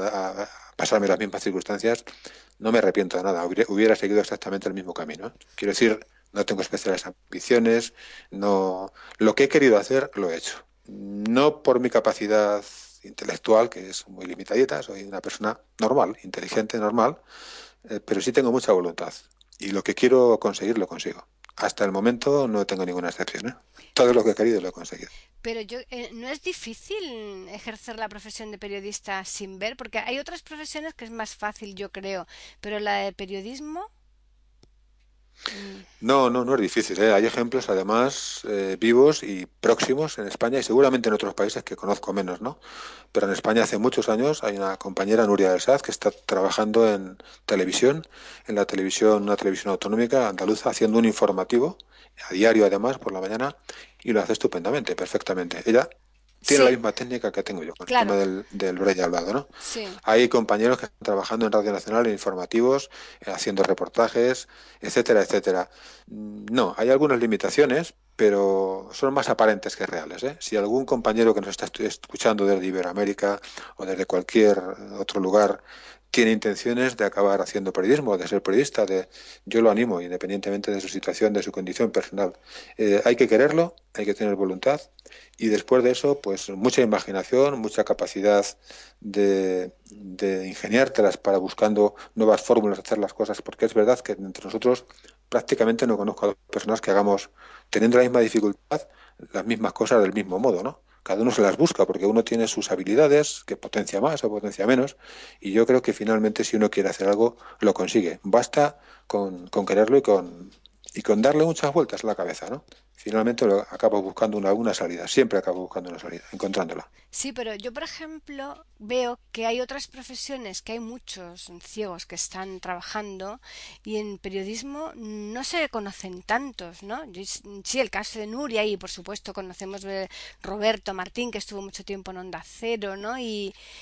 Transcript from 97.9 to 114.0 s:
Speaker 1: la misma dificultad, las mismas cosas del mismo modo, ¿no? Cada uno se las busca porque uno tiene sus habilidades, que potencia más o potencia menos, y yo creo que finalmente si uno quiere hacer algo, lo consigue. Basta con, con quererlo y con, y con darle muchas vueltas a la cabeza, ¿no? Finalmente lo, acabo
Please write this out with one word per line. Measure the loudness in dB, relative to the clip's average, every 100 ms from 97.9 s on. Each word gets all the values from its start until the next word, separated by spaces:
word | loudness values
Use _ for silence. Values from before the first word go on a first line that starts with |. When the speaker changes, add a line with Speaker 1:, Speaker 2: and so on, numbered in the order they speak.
| 6
Speaker 1:
la |
misma | 6 4
dificultad, | 4 2 0 -2 _ -6 -6 _ -20 _ -8
las | -6 -4
mismas | -2 -2
cosas | -2 4 6
del | 4
mismo | 2 -2 0
modo, | 0 0
¿no? | -2 -10 _ _
Cada | -4 0
uno | 2
se | 4
las | 2 4
busca | 0 2 0
porque | 2
uno | 2 2
tiene | 2 0 0
sus | -2 -4
habilidades, | -4 2 4 6 6 2 -4 -10
que | -10
potencia | -6 -6 -4 -2
más | -2 0
o | -4
potencia | -4 -6 -2 2
menos, | 2 2 -4 -20 -20 -20 -10
y | -2
yo | 2 6
creo | 4
que | 4
finalmente | -2 0 2 2 0
si | -2 2
uno | 2
quiere | 2 -2
hacer | 0 0
algo, | 4 2 0 -16 0
lo | 0
consigue. | 2 0 0 0 -4
Basta | 0 2 2 2 0 -2 _ -20 _
con, | -4 -4 -8 -6
con | -4
quererlo | 2 4 6 4
y |
con, | 6 2 2 -12 -20 _ _ _ -14
y | -8
con | 0 2
darle | 4 4
muchas | 2 2 0
vueltas | 0 0 -2
a | -6
la |
cabeza, | -4 -6 -8 -10
¿no? | -12 -12 -20 _
Finalmente | _ -4 0 0 2 2
lo, | 2 0
acabo | 0 2 2